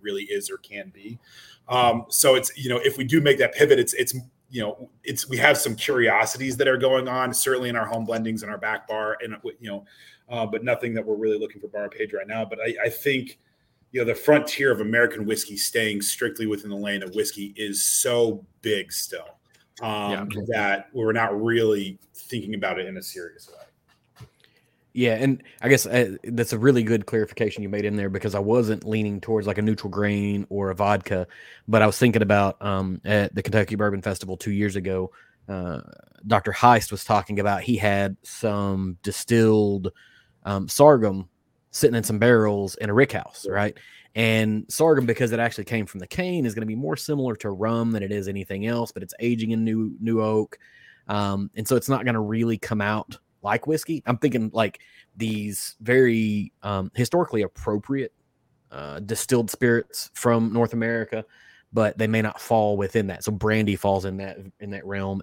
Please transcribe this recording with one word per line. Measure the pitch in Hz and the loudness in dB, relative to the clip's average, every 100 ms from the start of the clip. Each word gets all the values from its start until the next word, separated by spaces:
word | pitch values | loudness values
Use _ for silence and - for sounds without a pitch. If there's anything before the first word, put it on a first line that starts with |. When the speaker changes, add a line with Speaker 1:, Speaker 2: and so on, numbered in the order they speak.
Speaker 1:
really | 104 98 | -8 -8
is | 101 101 98 | -4 -6 -6
or | 95 | -10
can | - 101 95 | -12 -14 -14
be. | 98 104 120 _ - - - - | -16 -18 -18 _ -20 -20 -20 -2
Um, | 123 120 117 - | 2 4 2 -2
so | - 139 131 | 2 6 4
it's, | - - | 2 -6
you | 127 | -4
know, | 120 | -2
if | 143 135 | 0 -2
we | |
do | 123 160 | 0 4
make | 147 139 | 4 4
that | 120 | 2
pivot, | - 151 135 | 4 6 6
it's, | 113 | 4
it's, | - 123 131 123 _ _ | -2 -4 -6 -12 _ _
you | 123 | -6
know, | 104 - 123 _ | -6 -8 -14 _
it's, | 131 131 - | -8 -8 -6
we | 123 | 2
have | 143 143 | 4 4
some | 135 110 | 0 -2
curiosities | - 127 113 107 110 127 135 120 | 0 2 2 2 0 -2 -4 0
that | 135 | 2
are | 127 | 2
going | 131 131 127 | 2 2 0
on, | 127 127 | -2 -2
certainly | 117 135 127 123 | 0 0 0 0
in | 117 | -2
our | 107 | -2
home | 113 110 | -4 -2
blendings | 113 113 110 | -2 -2 -6
and | 104 | -8
our | 101 | -8
back | 107 104 - | -6 -6 -6
bar, | 107 107 107 | -6 -4 -6
and, | 117 107 117 - | -8 -10 -12 -12
you | 113 | -12
know, | 101 - _ - _ - | -12 -14 _ -20 _ -10
uh, | 120 110 | -6 -4
but | 113 | -4
nothing | 123 117 120 | -2 -2 -2
that | 113 107 | -4 -4
we're | 104 | -2
really | 110 104 | 0 -2
looking | 107 101 | -4 -10
for | 101 | -12
Borrowed | 104 104 | -10 -8
Page | - 107 | -6 -6
right | 104 98 | -6 -6
now. | 110 | -6
But | 107 110 | -6 -6
I, | 117 117 117 | -6 -4 -4
I | |
think, | - 143 135 127 - _ _ _ _ _ | -2 -2 -2 -4 -14 _ _ _ _ _
you | 127 | -4
know, | 117 | -2
the | 113 | 0
frontier | - 151 151 - 139 | 4 4 4 0 2
of | 107 | 2
American | 107 117 120 110 107 | 2 2 2 0 -4
whiskey | 107 - 101 | -4 -4 -6
staying | - 117 110 101 | -4 0 0 -2
strictly | 101 - 117 101 110 | -4 -4 -4 -4 -4
within | 101 104 | -4 -6
the | 101 | -8
lane | 101 101 | -4 -6
of | 95 101 | -4 -4
whiskey | 101 101 101 104 | -4 -6 -12 -8
is | 104 98 | -6 -2
so | - - 127 120 117 101 - _ | 0 0 0 2 2 0 -12 _
big | 110 101 95 | -2 -2 -2
still, | - - 87 78 - _ _ _ - | -8 -8 -10 -14 -20 _ _ _ -10
um, | 113 107 101 98 101 | -6 -4 -4 -4 -6
Speaker 2:
Yeah. | 104 107 | -8 -4
Speaker 1:
that | 110 101 98 - | -2 0 -2 -4
we're | 127 110 | -2 0
not | 113 110 104 | 2 0 0
really | 113 117 110 104 95 92 _ | 0 4 4 2 -2 -10 _
thinking | - - 120 98 104 | -20 -10 -8 -6 -4
about | 95 92 | -4 -4
it | 92 | -6
in | 92 | -10
a | |
serious | 92 92 85 - - | -12 -12 -14 -18 -20
way. | - - _ _ _ _ - - _ _ _ _ _ _ | -20 -20 _ _ _ _ -20 -20 _ _ _ _ _ _
Speaker 3:
Yeah, | - 120 | 0 2
and | 110 135 127 - - | 2 2 0 -4 -4
I | 127 | 4
guess, | 131 - | 4 6
uh, | 123 110 95 | 2 2 -2
that's | - 120 117 | -4 -2 -2
a | 113 | 4
really | 123 123 | 4 6
good | 110 113 - | 4 0 0
clarification | 117 104 - 107 - | -2 -2 -2 -4 -2
you | 101 | -6
made | 104 104 | -2 -2
in | 104 | -2
there, | 98 | -2
because | 98 107 98 | -4 -2 -2
I | |
wasn't | 101 123 110 110 | 2 2 2 -2
leaning | - 110 107 101 | -2 -2 -2 -2
towards, | 113 110 101 | -2 -2 0
like, | 101 | 0
a | |
neutral | 107 104 101 | 0 0 -2
grain | 101 104 101 101 101 - | -2 0 0 0 -2 -4
or | 101 98 | -4 -2
a | 92 | 0
vodka, | 101 101 - 95 90 - - - - | 2 2 0 -4 -4 -10 -20 -16 2
but | 110 | 4
I | 107 | 4
was | - | 6
thinking | 123 110 | 4 4
about, | 101 101 98 - 101 | 4 4 4 0 -4
um, | 95 95 90 - | -2 -2 -6 0
at | 104 101 | 0 0
the | 101 | -2
Kentucky | - 107 98 104 | 0 0 0 0
Bourbon | 104 98 | -2 -2
Festival | 104 95 95 92 | -4 -6 -6 -8
two | 110 | -4
years | 101 104 95 | 0 0 -2
ago, | 92 92 92 - _ _ - | -2 -4 -4 -10 _ _ -10
uh, | 95 87 71 50 50 _ _ 104 | -8 -6 -8 -12 -20 _ _ 0
Doctor | 107 107 | 2 2
Heist | - 123 113 - | 6 8 8 4
was | 101 - | -6 0
talking | 104 95 101 | 0 0 -2
about | 101 98 | -2 -2
he | 98 107 | -2 0
had | 104 101 98 95 | 0 0 0 -4
some | - - 113 104 101 95 95 90 | -14 -6 -4 -2 -2 -2 -4 -6
distilled, | - - - 117 110 107 104 101 92 - _ _ _ _ - | -8 -6 2 6 6 6 4 0 -4 -8 _ _ _ _ -4
um, | 98 92 | -4 -2
sorghum | - 147 135 107 95 90 _ _ _ _ | 8 8 8 4 -2 -8 _ _ _ _
sitting | - 147 117 | 0 2 2
in | |
some | 110 107 | 0 4
barrels | 117 117 107 101 98 - | 6 8 6 2 -2 -4
in | 107 | 0
a | |
rick | 107 135 | 4 4
house, | 110 - - | 0 -8 -10
Speaker 1:
Sure. | 98 | -4
Speaker 3:
right? | 98 104 - - - _ 110 | -2 -2 -4 -16 -20 _ 0
And | 113 110 110 107 - | 2 4 2 -2 -4
sorghum, | - 160 143 120 | 2 4 4 4
because | 113 120 | 0 0
it | 113 | 0
actually | 117 - | -2 -4
came | 104 113 98 | -4 -4 -4
from | 98 | -10
the | 90 | -10
cane, | - 180 175 123 | -6 -4 -2 -2
is | |
gonna | 107 110 | -4 -6
be | 110 | -6
more | 147 139 | -6 -6
similar | - 147 127 107 | -4 -4 -2 -4
to | 110 | -6
rum | 95 110 117 117 | -4 -2 0 0
than | 110 | -2
it | 98 | -2
is | 104 98 | -4 -4
anything | 98 95 98 110 | -6 -8 -6 -4
else, | 117 117 | -4 -4
but | - | -8
it's | 92 - | -14 -4
aging | 120 117 110 | -2 0 0
in | 113 | 0
new, | 113 110 110 - | 0 0 -2 -4
new | 113 113 | -2 0
oak. | 110 107 107 - _ - - _ - | 2 2 0 -6 _ -20 -20 _ -6
Um, | 104 101 98 98 - | -2 0 -2 -4 -6
and | 110 | 0
so | 127 | 0
it's | - | 2
not | 131 | 0
gonna | 123 113 | 0 0
really | 107 113 117 110 | 0 0 0 -2
come | - 107 | -2 -2
out | 101 107 - - _ _ | 0 -2 -6 -14 _ _
like | 101 113 147 | -2 -2 0
whiskey. | 156 - 160 - | -2 -2 -4 -2
I'm | 120 | 0
thinking, | 147 120 110 | 0 0 0
like, | 113 104 - - - _ 95 | 0 0 -4 -18 -20 _ -6
these | 110 107 104 98 - - | -4 -2 -4 -8 -10 -8
very, | 110 127 123 113 110 104 95 - | 2 6 6 4 2 0 -4 -8
um, | 104 98 95 - | -4 -4 -2 -2
historically | 120 175 175 110 | 0 0 0 0
appropriate, | 98 - - 107 - 139 120 - _ _ _ _ _ | -2 -4 -4 -4 -2 -4 -6 -10 _ _ _ _ _
uh, | - - 73 | -14 -12 -10
distilled | 101 113 - 123 110 | -6 -6 0 0 0
spirits | - 123 117 - - - - | 0 2 2 0 -10 -12 -2
from | 123 117 113 | 2 2 2
North | 113 113 | 2 0
America, | 117 113 117 110 110 110 _ - - _ | 0 -2 -4 -4 -8 -10 _ -20 -20 _
but | 113 107 104 | 0 0 2
they | 110 | 0
may | 110 | 2
not | 107 - | 0 -4
fall | - 113 104 101 | 0 2 4 0
within | 98 113 98 | 0 0 -2
that. | 90 | -4
So | - | -6
brandy | 104 107 110 104 95 | -2 0 2 2 0
falls | 101 98 95 | 0 0 -2
in | 95 | -8
that, | 98 98 95 - | -10 -14 -18 -18
in | 101 | -14
that | 98 98 | -12 -8
realm, | 98 98 98 | -6 -4 -6